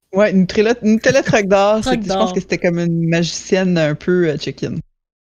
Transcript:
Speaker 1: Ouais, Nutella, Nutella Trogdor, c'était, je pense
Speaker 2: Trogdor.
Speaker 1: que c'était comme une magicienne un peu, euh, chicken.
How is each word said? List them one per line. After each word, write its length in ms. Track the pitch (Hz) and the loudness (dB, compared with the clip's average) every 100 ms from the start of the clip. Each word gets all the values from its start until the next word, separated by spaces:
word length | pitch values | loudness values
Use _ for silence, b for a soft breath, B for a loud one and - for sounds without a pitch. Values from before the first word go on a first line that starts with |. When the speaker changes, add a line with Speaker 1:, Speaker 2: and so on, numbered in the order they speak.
| - | -4
Speaker 1:
Ouais, 220 | 190 208 | 0 2
Nutella, 400 | 190 180 - 214 240 | 2 2 0 0 0
Nutella 400 | 214 220 269 269 | 2 2 2 2
Trogdor, 600 | - 233 196 196 202 220 | 2 0 2 2 4 2
c'était, 80 | 220 247 | 0 -2
je 20 | |
pense 60 | 196 | -2
Speaker 2:
Trogdor. 260 | 190 185 | -2 -2
Speaker 1:
que 60 | 185 | -2
c'était 180 | 180 170 | -4 -2
comme 200 | 180 170 | -2 0
une 300 | 170 165 165 | -2 0 0
magicienne 720 | 165 170 - - 190 185 175 | 0 -2 -6 -2 0 2 2
un 160 | 151 | 0
peu, 340 | 151 - 180 170 | -2 0 0 0
euh, 80 | 147 | -2
chicken. 420 | - 135 - 160 - _ _ _ _ | -8 -8 -8 -8 -12 _ _ _ _